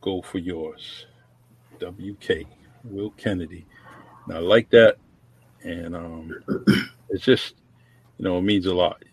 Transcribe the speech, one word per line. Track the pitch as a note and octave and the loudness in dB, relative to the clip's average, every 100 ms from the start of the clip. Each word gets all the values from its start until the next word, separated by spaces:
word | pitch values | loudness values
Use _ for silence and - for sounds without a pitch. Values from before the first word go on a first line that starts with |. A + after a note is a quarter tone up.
go | - F#2+ | -6 -6
for | - G2 | -6 -8
yours." | F2 E2 D#2 - - - - _ _ _ _ _ _ - | -8 -8 -10 -12 -18 -20 -20 _ _ _ _ _ _ -14
W | F2 F2+ F#2+ G2+ | -14 -12 -14 -10
K, | - E2+ D#2+ _ _ _ | -4 -4 -4 _ _ _
Will | A#2+ G2 G#2+ | -14 -10 -10
Kennedy. | - A2+ F#2+ D#2+ F2 - - - - - - - | -6 -4 -4 -6 -14 -20 -20 -20 -20 -20 -20 -12
And | E2 | -6
I | |
like | E2+ A2 A2+ | 4 4 8
that. | A#2 A2+ - _ _ _ _ _ _ | 8 8 6 _ _ _ _ _ _
And, | - F2 E2+ E2+ | -12 -10 -10 -10
um, | E2+ E2 E2 - - | -12 -14 -14 -14 -8
<clears throat> | - - - - - - | 0 2 2 0 -12 -8
it's | G2+ | -2
just, | - B2 - - _ _ _ _ _ - | 2 2 0 -14 _ _ _ _ _ -8
you | |
know, | F#2 F2+ | -4 -2
it | |
means | F#2+ G#2 F2+ | 0 0 0
a | |
lot. | F2+ E2+ - _ | 0 0 -2 _